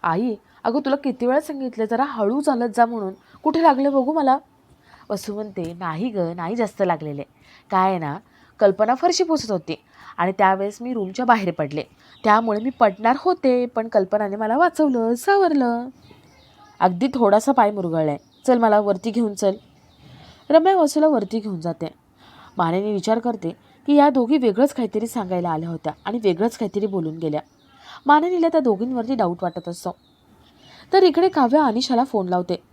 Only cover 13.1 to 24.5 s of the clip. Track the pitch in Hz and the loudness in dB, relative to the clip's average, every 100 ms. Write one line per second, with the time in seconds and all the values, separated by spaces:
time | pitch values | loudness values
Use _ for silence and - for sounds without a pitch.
13.1 | 254 370 359 262 247 247 233 220 214 190 | 0 0 0 2 0 0 -4 -2 0 0
14.1 | 208 208 202 220 254 349 330 302 247 226 | -2 -2 -4 -2 2 0 2 0 2 0
15.1 | 240 - 403 359 294 240 233 247 - _ | -2 0 2 2 2 0 -2 -8 -16 _
16.1 | - _ _ _ _ - _ 185 175 262 | -20 _ _ _ _ -20 _ 0 2 -2
17.1 | 262 214 208 - - 208 208 175 160 156 | 2 4 4 4 2 2 0 -4 -2 -2
18.1 | 143 - _ - 247 226 208 202 190 226 | -4 -10 _ 0 2 4 4 2 -2 -2
19.1 | 220 220 202 202 196 _ _ _ _ - | -2 -2 0 -2 -2 _ _ _ _ -20
20.1 | - - - - 311 349 381 302 302 311 | -20 -20 -20 2 2 4 2 0 0 0
21.1 | 262 196 226 208 175 170 165 165 - _ | 0 -2 -6 -6 -8 -8 -8 -12 -14 _
22.1 | _ - - - - 170 180 208 202 196 | _ -20 -20 -14 -4 -2 -2 -2 -4 0
23.1 | 226 240 220 196 - _ _ - 285 285 | -2 -2 -6 -8 -10 _ _ 2 4 4
24.1 | 262 233 294 247 | 4 0 2 2